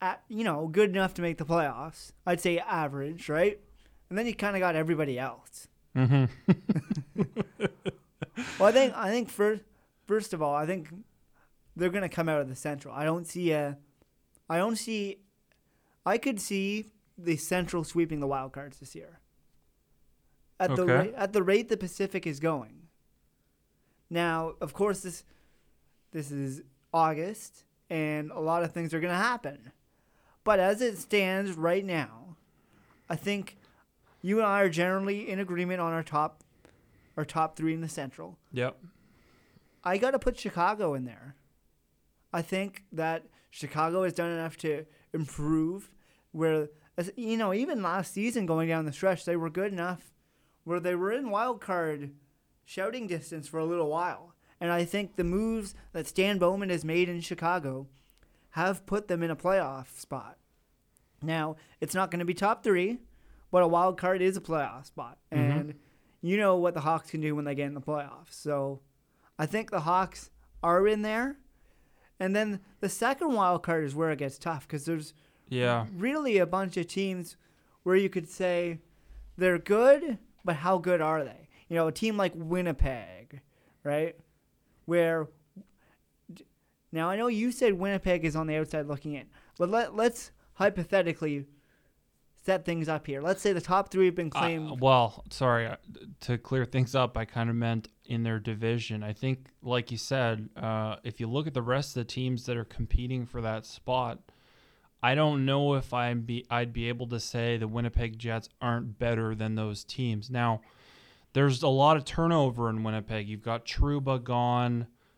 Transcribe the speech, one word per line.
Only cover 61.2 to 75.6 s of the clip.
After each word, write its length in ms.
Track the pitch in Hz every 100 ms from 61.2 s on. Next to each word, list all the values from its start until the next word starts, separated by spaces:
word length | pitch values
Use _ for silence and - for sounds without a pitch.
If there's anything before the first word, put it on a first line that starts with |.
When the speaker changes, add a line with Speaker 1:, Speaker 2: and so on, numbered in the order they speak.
Speaker 1:
Now, 360 | 156 160 156 156 - _
it's 140 | 160 185
not 160 | 185
gonna 140 | 175 175
be 80 |
top 300 | 180 196 226
three, 360 | 233 185 185 240 - - - - -
but 100 | 180
a 40 | 175
wild 300 | 170 185 185
card 240 | 180 190
is 160 | 185 185
a 40 |
playoff 440 | - 160 131 117 139
spot. 320 | - 120 127 _
Speaker 2:
Mm-hmm. 180 | 139 143 147
Speaker 1:
And 140 | 147 143 _ _ _ _
you 140 | 170 196
know 220 | 208 185
what 160 | 175
the 80 | 170
Hawks 300 | 147 165 -
can 100 | 160
do 120 | 151
when 120 | 147 147
they 100 | 139
get 120 | 143
in 60 |
the 80 | 147
playoffs. 500 | 139 151 143 - -
So 480 | - 151 143 139 135 - _ _ _ _ -
I 60 | 151
think 260 | 196 220
the 80 | 190
Hawks 500 | 160 180 185 - - - _ -
are 240 | 170 175 208
in 160 | 214
there. 360 | 214 220 254 285 _ _ _ _ _ _ _ -
And 160 | 190 202
then 240 | 214 202 - _
the 80 | 196
second 440 | - 247 269 330
wild 300 | 226 185 175
card 220 | 170 165 151
is 100 | 143
where 160 | 165
it 80 | 147
gets 180 | 139 -
tough, 300 | - 156 -
'cause 160 | 151
there's 300 | 156 165 151 - _ _ -
Speaker 2:
Yeah. 400 | 127